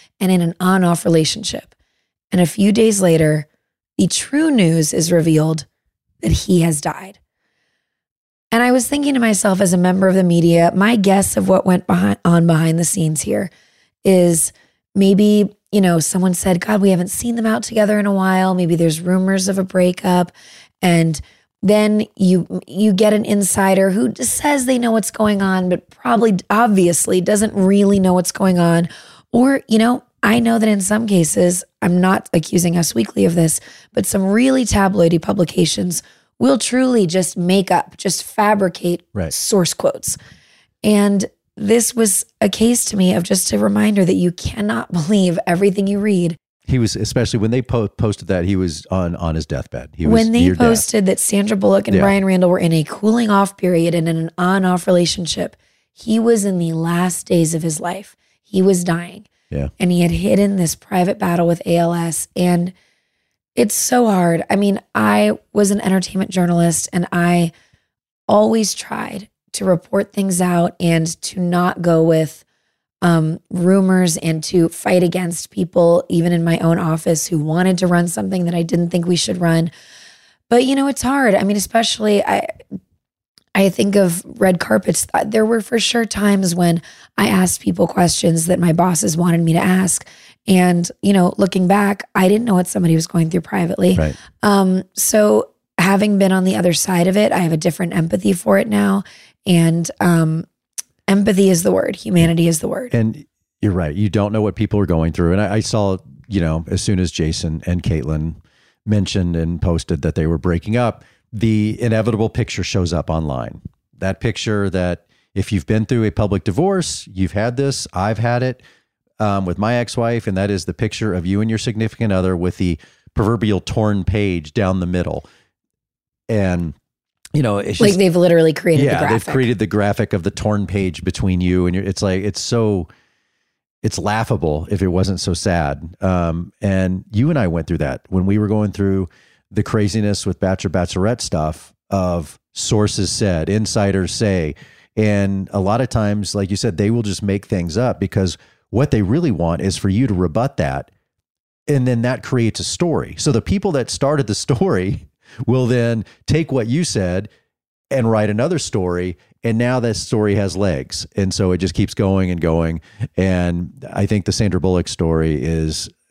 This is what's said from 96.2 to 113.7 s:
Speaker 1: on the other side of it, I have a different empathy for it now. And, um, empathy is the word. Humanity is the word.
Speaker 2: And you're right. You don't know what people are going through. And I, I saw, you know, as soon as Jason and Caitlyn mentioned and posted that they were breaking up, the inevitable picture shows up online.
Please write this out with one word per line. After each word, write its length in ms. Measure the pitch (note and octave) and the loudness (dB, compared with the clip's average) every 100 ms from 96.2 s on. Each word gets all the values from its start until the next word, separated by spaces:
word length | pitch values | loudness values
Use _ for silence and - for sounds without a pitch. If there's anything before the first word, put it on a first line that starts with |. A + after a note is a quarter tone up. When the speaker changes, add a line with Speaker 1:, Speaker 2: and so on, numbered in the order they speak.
| F#3+ | 2
Speaker 1:
on 100 | F#3+ | 2
the 140 | F#3 - | 0 0
other 160 | F3+ | 0
side 340 | E3 - F3+ F3 | 0 0 0 2
of 80 | G3 | 2
it, 160 | G#3 | 0
I 80 | F3 | 0
have 140 | E3+ | 0
a 40 | D#3+ | 0
different 380 | F3 D3+ F3 E3+ | -2 -2 -4 -2
empathy 380 | E3 G3 G3+ | -2 -2 0
for 240 | F3+ - G3 | -2 0 0
it 100 | A2 | 2
now. 360 | - G3+ G3 - - - _ - | 0 0 0 -4 -14 -20 _ 0
And, 440 | E3+ E3 E3 E3 - | 2 4 0 -4 -2
um, 440 | F#3 E3+ D#3+ D#3+ - _ _ - - _ - | 2 2 2 -2 -6 _ _ -18 -18 _ -2
empathy 420 | G3 G3+ F#3+ F#3+ | 0 2 4 4
is 140 | E3+ | 4
the 80 | F#3+ | 2
word. 240 | F#3 - - | 0 -2 -4
Humanity 520 | A3 F3 E3 E3+ E3+ | -2 2 4 4 2
is 120 | D#3+ | 0
the 80 | D#3 | -4
word. 260 | - B3 | -6 -4
Speaker 2:
And 320 | A#2+ A2 - - _ _ _ | 0 0 -4 -12 _ _ _
you're 100 | G#2 | -2
right. 240 | F2+ D#2 D#2+ | 0 -2 -2
You 140 | G#2 | -2
don't 220 | G#2+ G2+ | 0 0
know 120 | A2 | 0
what 120 | G#2 F2+ | -2 -2
people 240 | G#2 G#2 | -2 0
are 60 | F#2+ | 0
going 260 | E2 E2 | 2 0
through. 200 | E2 E2+ | 0 2
And 80 | F#2 | 2
I, 140 | G2+ G#2+ | 0 -2
I 40 | |
saw, 380 | G#2+ A2+ G2 F#2 - C#2 - | -2 0 0 -2 -8 -20 -6
you 120 | G2 | -2
know, 240 | E2 D#2+ E2+ | -2 -2 -4
as 160 | G2 | -4
soon 160 | - F#2+ | -2 0
as 100 | F2+ | -2
Jason 520 | - D#2+ - E2 D#2 - | -2 -4 -2 -6 -6 -4
and 160 | F2+ | -4
Caitlyn 540 | - D#2+ B1 D#2 D#2+ D#2+ _ _ _ _ G#2 | -2 -4 -2 -4 -6 -8 _ _ _ _ -2
mentioned 500 | G#2 F#2+ G2+ F2 E2 | 0 0 -2 -2 -2
and 240 | E2 E2+ | -4 -2
posted 440 | F2+ E2 - D#2+ | -2 -2 -2 -4
that 100 | D#2+ | -2
they 140 | D#2+ D#2+ | -2 -2
were 100 | E2 | -2
breaking 400 | F2+ E2+ G#2 A#2 | -2 -2 -2 -2
up, 260 | A#2+ - _ _ _ | -2 -4 _ _ _
the 440 | A2 A2+ G#2+ G#2+ - | -4 -2 0 -2 -2
inevitable 480 | A#2 A2 A2 A2 A2 | -2 0 0 0 -2
picture 340 | - A#2 - | -2 -6 -6
shows 300 | F2+ G2 F2 | -4 -2 -2
up 160 | E2 - | -2 -2
online. 520 | D#2+ D#2 B1+ A1+ - - | -4 -4 -6 -8 -12 -18